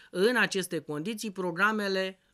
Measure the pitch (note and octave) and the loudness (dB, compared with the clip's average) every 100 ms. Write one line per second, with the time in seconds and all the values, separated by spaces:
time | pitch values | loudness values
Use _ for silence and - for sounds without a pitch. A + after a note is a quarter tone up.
0 | - F3+ G#3 B3 F#3+ F#3+ F3+ D#3+ - D3 | -8 2 4 4 2 0 -4 -4 -4 -6
1 | E3+ A3+ A3 F#3+ F3+ E3+ G#3 G#3+ G3+ F#3+ | -4 -6 -6 -6 -4 0 0 2 0 0
2 | F#3+ F#3+ _ | -2 -6 _